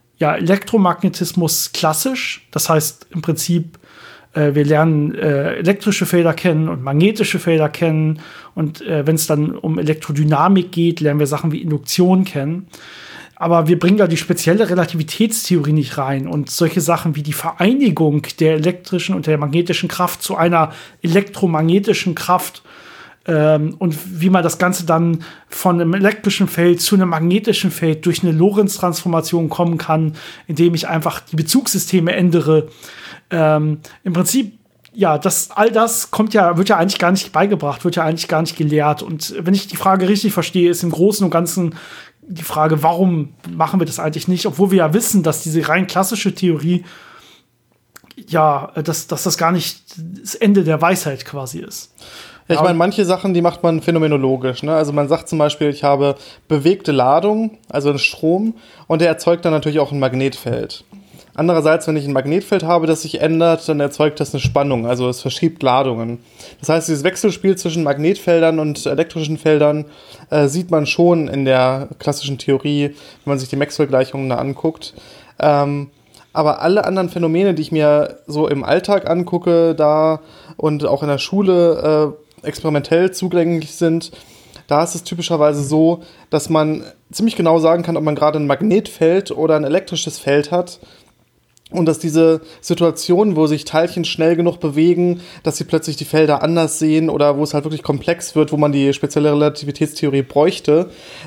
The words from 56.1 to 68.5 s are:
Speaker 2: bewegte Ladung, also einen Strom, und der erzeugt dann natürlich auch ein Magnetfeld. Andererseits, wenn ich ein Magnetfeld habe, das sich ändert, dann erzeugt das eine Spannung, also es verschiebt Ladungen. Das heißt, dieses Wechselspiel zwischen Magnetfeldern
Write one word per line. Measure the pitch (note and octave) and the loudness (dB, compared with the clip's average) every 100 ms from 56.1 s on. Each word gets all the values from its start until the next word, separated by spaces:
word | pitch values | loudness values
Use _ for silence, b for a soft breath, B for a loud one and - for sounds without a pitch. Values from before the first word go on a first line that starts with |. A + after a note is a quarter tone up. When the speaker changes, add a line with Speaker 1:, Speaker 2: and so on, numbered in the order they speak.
| C#3 B B - | -2 B B -4
Speaker 2:
bewegte | D3+ C#3+ G3 - | 0 2 0 0
Ladung, | C#3 B2+ D3+ G3 G#3+ A3 - - | 2 4 4 2 0 -4 -8 -8
also | - C#3+ | -4 -2
einen | C#3+ | 0
Strom, | - - D#3+ F3+ A3 A3+ B B - | -2 -2 -2 0 -2 -6 B B -4
und | D#3+ | 0
der | E3 | 2
erzeugt | D#3+ - E3+ | 2 0 0
dann | E3+ | 2
natürlich | D#3 D3+ D3+ | 0 0 0
auch | C3+ | 0
ein | C#3+ | 0
Magnetfeld. | C3 B2+ C3+ C3 A#2+ A#2+ A2 - - B B B B - | -2 0 -2 -4 -6 -6 -6 -12 -20 B B B B -2
Andererseits, | E3 F3+ D3+ E3 E3 | 0 2 2 2 0
wenn | D#3 | -4
ich | C#3+ | -2
ein | |
Magnetfeld | C3+ C3+ E3 G3+ G3 | -2 0 -2 0 -2
habe, | E3 F3 D#3+ | 0 2 2
das | D3+ | -2
sich | D#3 - | -4 -2
ändert, | D#3+ D#3+ E3+ E3 E3 | 0 2 2 2 -2
dann | D3 | -2
erzeugt | C#3+ - D3+ D3 | -2 0 -2 -2
das | D3 | -6
eine | C#3 | -4
Spannung, | - D3+ C#3+ B2+ A#2 | -2 0 0 0 -2
also | B2+ B2+ | -2 -2
es | B2 | -4
verschiebt | C3+ - E3+ E3 | -8 -2 -2 0
Ladungen. | C3+ B2 C3+ A2+ A2+ A#2 B B B B | 0 2 2 -2 -6 -10 B B B B
Das | - | -2
heißt, | D#3+ D#3+ | 0 0
dieses | D3+ | -2
Wechselspiel | D3+ F#3 G#3+ F3+ F#3+ F#3 | -2 0 -2 0 0 0
zwischen | F3 E3 | -2 -2
Magnetfeldern | D#3 C#3 D#3 G3 - E3+ E3 | 0 0 0 0 2 2 4